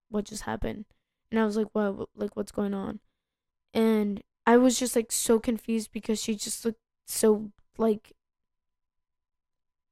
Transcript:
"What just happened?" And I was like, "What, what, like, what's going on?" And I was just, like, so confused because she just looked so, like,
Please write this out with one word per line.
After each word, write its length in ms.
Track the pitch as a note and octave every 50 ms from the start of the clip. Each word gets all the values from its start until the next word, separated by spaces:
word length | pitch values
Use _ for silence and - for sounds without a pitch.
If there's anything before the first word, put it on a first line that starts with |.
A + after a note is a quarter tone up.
| _ _
"What 160 | - G#2 -
just 180 | - G#3+ G#3+ -
happened?" 420 | - A2 G#3+ - - - G#3+ G#3+ - _ _ _ _ _ _ _ _
And 100 | - A3+
I 60 | A3
was 100 | G#3+ G#3
like, 120 | A3 G#3+ G#3 -
"What, 220 | A3 G#3 G3+ G3
what, 140 | G#3 - - _
like, 200 | - G#3 G#3 -
what's 160 | A3 G#3 -
going 220 | - - G#3 G3+ G3+
on?" 280 | G3 G3 G3 G#3+ G#3 - _ _ _ _ _ _ _ _ _ _ _ _ _
And 520 | - A3+ A3+ A3+ A3 G#3+ G#3 G#3 G3+ F#3+ - _ _ _ _ -
I 100 | A#3 B3
was 220 | B3 C4 A#3 -
just, 160 | B3+ A#3+ -
like, 160 | B3 A3+ -
so 280 | - - - - A#3 A3+
confused 520 | - - A#3 G#3+ - - A3+ A3+ G#3+ -
because 280 | - A3 - - A3 G#3
she 140 | - - A3+
just 300 | G#3 - - - - -
looked 160 | A#3 A3 - _ _ _ _ _
so, 460 | - - - - A3 G#3+ G#3 G#3+ G#3 - _ _ _ _ -
like, 360 | A3+ A3+ G#3+ G#3+ - _ _ _ _ _ _ _ _ _ _ _ _ _ _ _ _ _ _ _ _ _ _ _ _ _ _ _ _ _ _ _ _ _ _ _ _ _